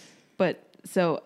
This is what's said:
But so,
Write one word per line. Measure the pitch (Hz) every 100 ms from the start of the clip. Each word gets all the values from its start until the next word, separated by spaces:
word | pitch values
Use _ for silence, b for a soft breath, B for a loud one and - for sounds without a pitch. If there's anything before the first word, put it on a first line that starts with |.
| b b b -
But | 180 - - -
so, | - 190 170 147